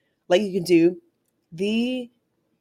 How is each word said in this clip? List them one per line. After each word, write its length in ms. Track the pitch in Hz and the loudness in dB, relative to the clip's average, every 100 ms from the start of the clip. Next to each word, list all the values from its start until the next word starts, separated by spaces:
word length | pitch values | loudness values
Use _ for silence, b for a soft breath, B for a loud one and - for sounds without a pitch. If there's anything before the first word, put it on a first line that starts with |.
| _ _ - | _ _ 0
like, 120 | 180 | 0
you 100 | 208 | 0
can 100 | 185 | -4
do 400 | 170 170 170 180 _ _ _ _ _ | 2 4 4 0 _ _ _ _ _
the 580 | 165 202 226 240 254 240 _ _ _ _ _ | -8 -4 -4 -4 -6 -10 _ _ _ _ _